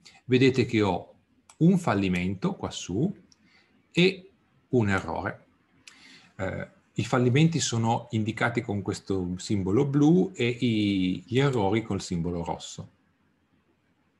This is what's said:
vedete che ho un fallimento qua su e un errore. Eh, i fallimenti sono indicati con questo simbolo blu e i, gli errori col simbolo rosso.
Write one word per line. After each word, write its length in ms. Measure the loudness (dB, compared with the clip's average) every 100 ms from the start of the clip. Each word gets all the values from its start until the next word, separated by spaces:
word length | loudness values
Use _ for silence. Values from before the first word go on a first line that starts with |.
| -20 -14
vedete 400 | 0 4 4 2
che 180 | 0 2
ho 320 | 0 -2 -6 -20 _ _ _ 2
un 200 | 4 4
fallimento 800 | 2 0 0 0 -2 -4 -6 -6
qua 140 | -8
su 440 | -10 -6 -2 -2 -4 -18 _ _ _ _ _ _
e 400 | 2 2 0 -12 _ _ _ _
un 180 | 0 2
errore. 580 | 0 -2 -6 -6 -8 _ _ _ _ -20 -20 -20 -20 _ -10
Eh, 320 | -8 -8 -12 _ _
i 100 | -8
fallimenti 560 | 0 2 4 4 4 2
sono 480 | -2 -2 0 -2 -2
indicati 500 | -4 -2 -2 -2 -2
con 220 | -4 -4
questo 520 | -4 -6 -4 -4 -4 -6
simbolo 480 | -4 -2 0 0
blu 480 | 2 4 6 6 2
e 140 | -2 -4
i, 720 | 0 0 2 2 2 0 -2
gli 140 | -2 0
errori 440 | 2 2 0 0
col 180 | -2 -6
simbolo 420 | -4 -4 -4 -6
rosso. 480 | -6 -8 -12 -16 -18 _ _ _ _ _ _ _ _ _ _ _ _